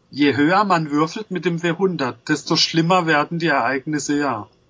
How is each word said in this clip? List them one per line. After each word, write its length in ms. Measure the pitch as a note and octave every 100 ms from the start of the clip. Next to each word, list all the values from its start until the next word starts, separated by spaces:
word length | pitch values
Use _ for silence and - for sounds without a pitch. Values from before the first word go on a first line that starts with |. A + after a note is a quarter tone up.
| _
je 260 | B2+ C#3+ B2+
höher 280 | D3 F#3+
man 260 | G#3 E3+ D#3
würfelt 400 | D3 D#3+ A3 G#3
mit 140 | F3+
dem 180 | F3 E3
W 100 | E3+
hundert, 560 | E3 F#3+ E3 B2+ A#2+ -
desto 280 | D3+ - D#3+
schlimmer 500 | - D#3+ E3 F#3 D#3+
werden 320 | D3+ D3 E3
die 100 | E3
Ereignisse 680 | C3+ A#2 C3+ D3+ D3+ C#3 C#3+
ja. 320 | C#3+ A2 G2+ _